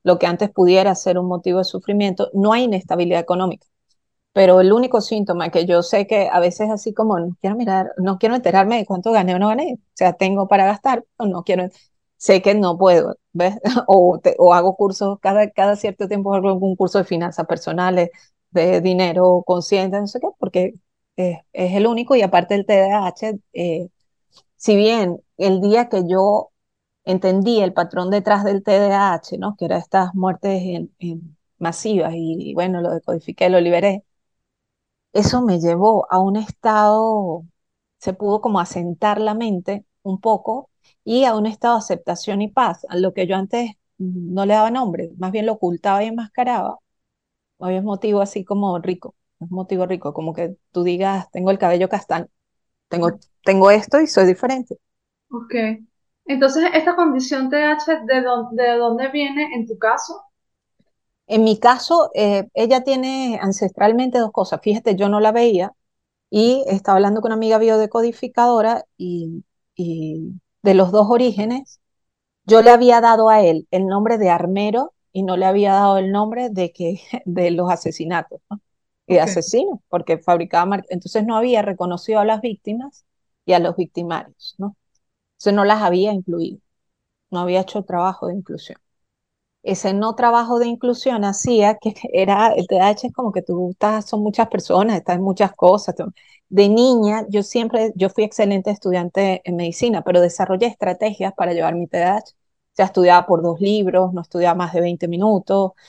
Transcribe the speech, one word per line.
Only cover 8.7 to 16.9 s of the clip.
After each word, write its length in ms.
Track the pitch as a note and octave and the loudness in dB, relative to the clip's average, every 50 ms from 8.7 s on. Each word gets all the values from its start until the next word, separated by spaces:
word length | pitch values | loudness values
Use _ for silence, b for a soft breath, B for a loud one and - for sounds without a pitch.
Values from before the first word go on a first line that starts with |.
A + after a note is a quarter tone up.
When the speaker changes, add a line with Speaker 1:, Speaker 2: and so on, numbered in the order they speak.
| A#3+ | 0
Speaker 1:
de 80 | A#3 G3+ | -2 -4
cuánto 260 | - G3 F3+ F3+ A3+ | -4 -6 -4 -2 0
gané 240 | A3+ G#3 F3+ F#3 F3+ | 2 2 2 0 0
o 40 | F3+ | 0
no 100 | G3+ G#3+ | 0 0
gané, 260 | A3 B3+ D#4+ F4+ B3+ | 0 -2 -4 -6 -8
o 60 | - _ _ _ | -12 _ _ _
sea, 200 | - F#3 F3+ F3 | 0 0 0 0
tengo 340 | - G3 F#3+ G3 G3 F#3+ | 0 -2 -2 0 -2 0
para 180 | F#3+ G#3+ G3 F#3+ | 2 2 2 4
gastar, 380 | G3 G#3 - - C4+ B3+ A#3 - _ _ | 2 0 -2 -2 -2 -2 -2 -6 _ _
o 80 | - A#3 | -6 -6
no 160 | G3+ F3+ F3 F3 | -6 -6 -4 -4
quiero", 260 | - F#3 F#3 F3+ F#3 b b b _ _ _ _ _ _ | -2 -2 -2 -2 -6 b b b _ _ _ _ _ _
sé 240 | _ - - G3 F#3 | _ 4 4 4 6
que 140 | F#3 F#3+ G#3 | 4 2 2
no 220 | G#3+ G3+ F3 E3+ | 2 2 0 0
puedo, 400 | F3 F#3+ F#3 F3 E3 - - - - _ _ - | 4 4 6 6 6 4 0 -4 -12 _ _ -4
¿ves? 240 | E3+ F3 F#3 G3+ A3+ - | -2 -2 -2 -2 -4 -4
<laughs> 240 | G#3+ B3+ A#3+ - | -2 -2 0 2
O 320 | - G3 F#3+ F3+ F3 F3+ - | 4 6 6 6 6 2 2
te-, 160 | - F#3 - - | 0 0 4 6
o 140 | F3 F3 F3 | 6 6 6
hago 220 | F3+ F3 F#3+ F#3 | 6 4 2 0
cursos, 440 | - G#3 G3 G3 - G#3 G3 G3+ G3+ | 0 -2 -2 -2 -2 -4 -6 -4 -4
cada, 280 | - F#3+ G3 G#3+ G#3+ G#3 | -2 0 2 2 0 0
cada 240 | - - F#3+ G3+ G#3 | 0 0 0 0 0
cierto 320 | G3+ - G#3 F#3+ - G#3 | -2 -4 -6 -6 -6 -6
tiempo 260 | F#3 G#3 G3+ G3 G3 G3 | -4 -4 -4 -2 -2 -2
hago 140 | G3 F#3 G3 | 0 0 0
algún 260 | F#3+ F3+ F#3+ F#3+ F#3 | 0 0 -2 -2 0
curso 240 | - F#3+ F3+ | 0 0 0